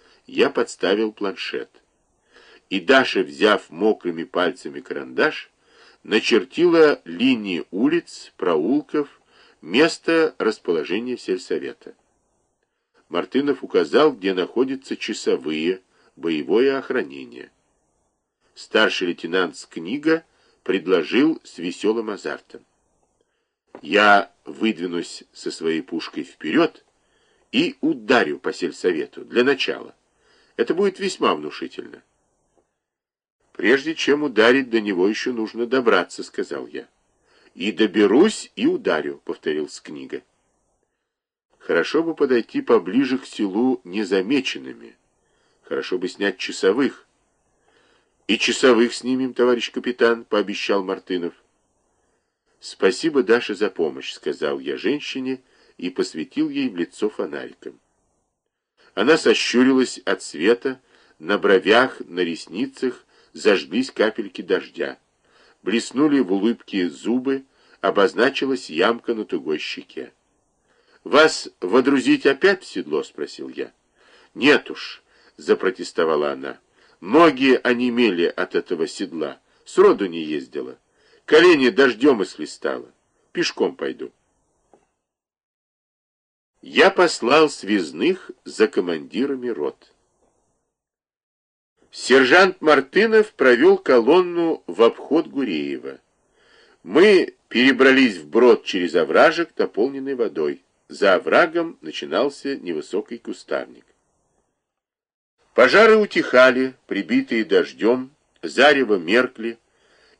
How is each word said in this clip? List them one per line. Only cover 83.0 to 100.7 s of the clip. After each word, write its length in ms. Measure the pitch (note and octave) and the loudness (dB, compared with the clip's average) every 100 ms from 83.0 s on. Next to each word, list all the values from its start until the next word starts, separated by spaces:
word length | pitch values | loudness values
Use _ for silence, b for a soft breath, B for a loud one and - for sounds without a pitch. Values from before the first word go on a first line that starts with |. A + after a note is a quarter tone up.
| _ _ _ | _ _ _
Пешком 440 | - D#3+ - F#2+ - | -6 -6 -2 -4 -2
пойду». 360 | C#2+ C2+ B1+ - _ _ _ _ _ _ _ _ _ _ _ _ _ _ _ _ _ _ _ _ _ _ _ _ | -8 -8 -14 -16 _ _ _ _ _ _ _ _ _ _ _ _ _ _ _ _ _ _ _ _ _ _ _ _
Я 300 | - C#3+ F3 | -6 4 4
послал 580 | G3 F3 - A#2 D3 D#3 | 6 2 2 2 4 4
связных 800 | - F#2+ G#2 D#2+ D2 C3+ F#3 - - - | 0 -2 -2 -2 -2 -2 -2 -8 -20 -18
за 220 | - G#2+ | 0 2
командирами 800 | - F2+ E2 C2+ D2+ C#3 C3+ B2 | 2 -2 -4 -6 -6 -4 -4 -8
рот. 440 | F#2+ C#2+ - _ _ _ _ _ _ _ _ _ _ _ _ _ _ _ _ _ _ _ _ _ | -6 -6 -8 _ _ _ _ _ _ _ _ _ _ _ _ _ _ _ _ _ _ _ _ _
Сержант 720 | - - C3 B2 E3 F#3+ - | -14 2 4 6 6 4 2
Мартынов 720 | D#3 C#3+ C3 F3+ A3+ A3 G#3+ | 2 2 2 0 4 4 2
провёл 440 | - C3 A#2+ C4 G3 | 2 4 6 6 4
колонну 880 | - C3 A#2 F3 F3 E3+ E3 - - | 4 4 6 4 2 -2 -2 -4 -8
в 160 | F2 | 2
обход 460 | A#2 - - D#3 - | 2 2 -2 -2 -2
Гуреева. 720 | C3+ B2 D#2 C#2+ C2 C2 C2+ _ _ _ b b b b b | -6 -4 -4 -6 -8 -12 -18 _ _ _ b b b b b
Мы 520 | E2 A2+ G#3 F#3+ - - _ | -2 4 6 6 2 -6 _
перебрались 680 | A2+ B2+ A#2+ C#3+ C3 C3 F2+ | 2 2 6 6 6 4 0
вброд 460 | D2+ G#2+ B2 A2+ | -2 4 6 6
через 320 | - F#2+ F2 E2+ | 2 -4 -2 0
овражек, 540 | D2+ F2 D3+ D#3+ E3 _ | 2 4 4 4 -6 _
наполненный 580 | G2 - B2 C#3 C3+ C3 | -4 0 -2 -2 -8 -4
водой. 480 | G#2+ E2 D2+ C2+ _ | -4 -2 -4 -6 _